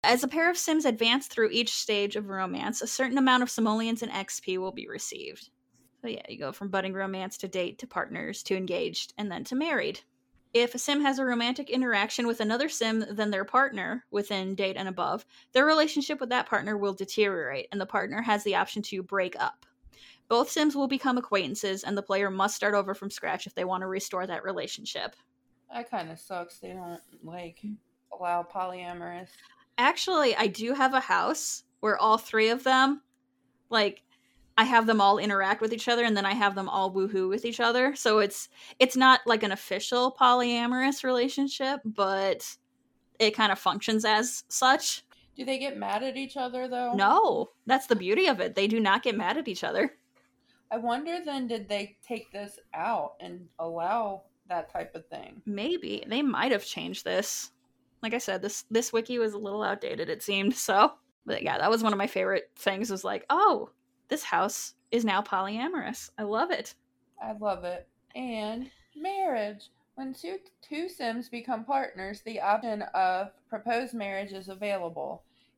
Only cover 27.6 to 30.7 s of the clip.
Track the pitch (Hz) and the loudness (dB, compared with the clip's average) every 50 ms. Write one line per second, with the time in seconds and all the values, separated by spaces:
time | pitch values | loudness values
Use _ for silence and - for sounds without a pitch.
27.6 | - 208 208 - _ _ _ _ _ _ - - 180 175 175 175 170 175 - 196 | -12 -12 -12 -12 _ _ _ _ _ _ -12 -6 -4 -2 -2 -2 -2 -4 -6 -6
28.6 | 185 185 180 180 180 175 175 175 175 175 175 175 185 - - - - - - _ | -6 -6 -6 -10 -10 -10 -10 -10 -10 -10 -10 -12 -14 -16 -20 -20 -20 -20 -20 _
29.6 | _ _ _ - 240 277 349 - - - 370 320 294 254 214 - 185 196 185 - | _ _ _ 2 4 4 4 2 0 0 2 4 4 4 4 4 2 2 2 -2
30.6 | 220 233 | -2 -2